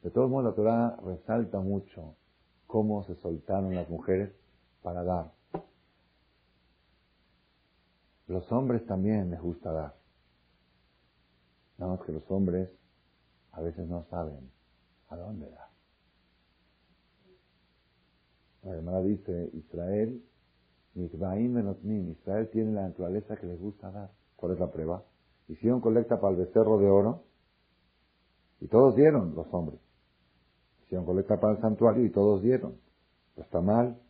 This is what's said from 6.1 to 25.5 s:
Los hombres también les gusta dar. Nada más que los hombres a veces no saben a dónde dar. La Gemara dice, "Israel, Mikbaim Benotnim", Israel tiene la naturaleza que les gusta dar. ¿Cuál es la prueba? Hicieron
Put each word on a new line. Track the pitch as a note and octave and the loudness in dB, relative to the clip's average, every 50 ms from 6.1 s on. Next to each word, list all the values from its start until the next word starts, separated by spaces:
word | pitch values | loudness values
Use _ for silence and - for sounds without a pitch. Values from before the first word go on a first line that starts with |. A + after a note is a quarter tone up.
| _ _ _ _ _ _ _ _ _ _ _ _ _ _ _ _ _ _ _ _ _ _ _ _ _ _ _ _ _ _ _ _ _ _ _ _ _ _ _ _ _ _ _ | _ _ _ _ _ _ _ _ _ _ _ _ _ _ _ _ _ _ _ _ _ _ _ _ _ _ _ _ _ _ _ _ _ _ _ _ _ _ _ _ _ _ _
Los | - F2 F#2 - - | -6 -6 -6 -4 -2
hombres | A2+ A#2+ C3+ B2+ B2 A2+ A2+ | -2 0 0 0 -2 -2 -2
también | - G2 F#2+ F#2+ G#2 A2 G#2+ F#2+ F2+ | -4 -2 0 0 0 0 0 -2 -4
les | E2+ D#2+ | -6 -6
gusta | E2 F2 E2+ - - F2 | -6 -8 -8 -6 -8 -6
dar. | D#2+ D#2 D2+ C#2+ - _ _ _ _ _ _ _ _ _ _ _ _ _ _ _ _ _ _ _ _ _ _ _ _ _ _ _ _ _ _ _ _ _ _ _ _ - | -6 -6 -6 -8 -12 _ _ _ _ _ _ _ _ _ _ _ _ _ _ _ _ _ _ _ _ _ _ _ _ _ _ _ _ _ _ _ _ _ _ _ _ -10
Nada | F2+ F#2 | -6 -6
más | F#2 F#2 - | -6 -6 -6
que | - | -8
los | D#2+ D#2 - - | -8 -10 -6 -4
hombres | F#2+ G2 G2 F2+ F2 F#2 F#2 - - _ _ _ _ _ _ _ _ _ _ _ _ _ _ _ | -2 0 0 0 0 -2 -4 -6 -10 _ _ _ _ _ _ _ _ _ _ _ _ _ _ _
a | - - | -12 -8
veces | D#2+ E2+ D#2+ F2 F2 | -8 -8 -6 -8 -8
no | E2 F2 F2 E2 | -8 -8 -8 -10
saben | - - F2 E2 D#2 D2 C#2 C2 C2 _ _ _ _ _ _ _ _ _ _ _ _ | -8 -8 -8 -8 -8 -10 -14 -20 -20 _ _ _ _ _ _ _ _ _ _ _ _
a | - | -16
dónde | E2+ F2 G2+ A2 G2 - - | -14 -12 -12 -12 -12 -14 -16
dar. | - - - - _ _ _ _ _ _ _ _ _ _ _ _ _ _ _ _ _ _ _ _ _ _ _ _ _ _ _ _ _ _ _ _ F#3 F3+ _ _ _ _ _ _ _ _ _ _ _ _ _ _ _ _ _ _ _ _ _ _ _ _ | -18 -20 -20 -20 _ _ _ _ _ _ _ _ _ _ _ _ _ _ _ _ _ _ _ _ _ _ _ _ _ _ _ _ _ _ _ _ -20 _ _ _ _ _ _ _ _ _ _ _ _ _ _ _ _ _ _ _ _ _ _ _ _ _
La | - F#2+ F#2 | -14 -12 -10
Gemara | D#2+ D#2+ E2+ F#2 F#2+ | -8 -6 -4 -2 0
dice, | F#2 G2 G#2 F#2+ - - F2+ F2 F2 D#2+ | 0 0 0 -2 -4 -8 -6 -6 -6 -8
"Israel, | E2 D#2+ D#2 _ - E2 E2+ F2+ G2 G#2 A2 A2+ B2+ A#2+ - _ _ _ _ _ _ _ _ _ _ _ _ _ _ | -10 -14 -16 _ -10 -8 -6 -2 -2 -2 -2 -2 -4 -10 -16 _ _ _ _ _ _ _ _ _ _ _ _ _ _
Mikbaim | F#2 F2+ E2 - D#2 F#2 F#2 F#2 G#2 A#2 B2 B2 | -8 -8 -8 -6 -6 -6 -4 -2 -2 -2 0 0
Benotnim", | A#2+ G#2+ G2 F#2+ - - G#2 G#2+ G#2 F#2 F2 | 0 -2 -2 -4 -6 -6 -6 -4 -4 -4 -6
Israel | D#2+ - _ - F#2+ G#2 A2 A2 | -8 -10 _ -4 -2 -2 -4 -2
tiene | - A2+ A2 A2 | -2 -2 -2 0
la | G#2+ G#2 G2 F#2 | -2 -2 -4 -6
naturaleza | E2+ - F#2 F2 F#2 G#2+ G2+ - A2 | -6 -8 -6 -4 -4 -6 -6 -6 -12
que | - - | -10 -10
les | F2 F2 E2 | -12 -10 -8
gusta | F2+ G#2 G2+ - - F#2 | -10 -12 -12 -12 -16 -16
dar. | F#2+ G#2 G2+ G2 - _ _ _ _ | -14 -14 -16 -16 -20 _ _ _ _
¿Cuál | - - F2 | -8 -4 -4
es | F#2 E2 | -2 -2
la | F2+ E2 | -2 -4
prueba? | - - D#2+ D#2+ E2+ F#2 - _ _ _ _ _ _ _ _ | -4 -6 -6 -6 -6 -6 -8 _ _ _ _ _ _ _ _
Hicieron | - | -18